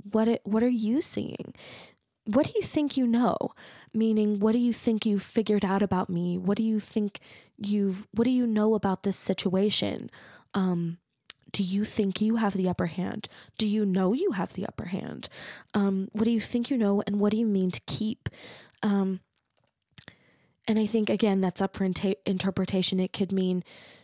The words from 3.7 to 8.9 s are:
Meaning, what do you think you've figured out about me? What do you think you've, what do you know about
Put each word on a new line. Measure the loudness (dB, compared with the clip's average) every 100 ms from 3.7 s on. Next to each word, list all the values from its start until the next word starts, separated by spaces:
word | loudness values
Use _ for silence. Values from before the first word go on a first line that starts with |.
| -20 -8
Meaning, | -2 2 2 2 2
what | 2
do | 2
you | 2
think | 0 0 0 2
you've | 0
figured | 0 -2 2 2 2
out | 2
about | 2 0 0
me? | -2 -2 -2
What | 0 0
do |
you | 0 0
think | -2 -2 -2 -6 -20 -20 -20 -10
you've, | -2 0 0 -2 -6
what | -2 2
do |
you | 2 2
know | 2 2 2
about | 0